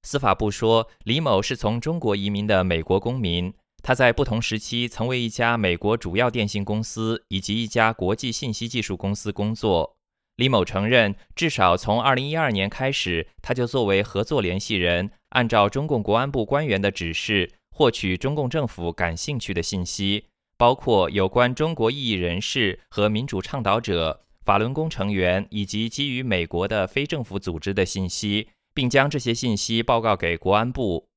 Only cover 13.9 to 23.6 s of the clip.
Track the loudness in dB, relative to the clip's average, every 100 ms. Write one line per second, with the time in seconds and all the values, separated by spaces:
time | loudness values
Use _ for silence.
13.9 | 2 2 -2 0 0 0 -2 -2 0 2
14.9 | 2 -2 -8 _ -2 2 4 2 0 -2
15.9 | -2 2 0 0 -2 0 -2 0 0 0
16.9 | -2 -6 -4 0 0 0 -6 _ 2 2
17.9 | 4 -2 -2 -2 -2 -2 -2 -4 -4 -6
18.9 | -2 -4 -4 -6 -6 -4 -4 -4 -4 -4
19.9 | -2 -2 -2 -6 _ _ _ 4 4 4
20.9 | 4 4 2 2 4 2 2 -4 0 0
21.9 | 0 -4 -2 -2 -2 -4 0 0 -2 _
22.9 | 0 2 2 -2 -6 -6 -4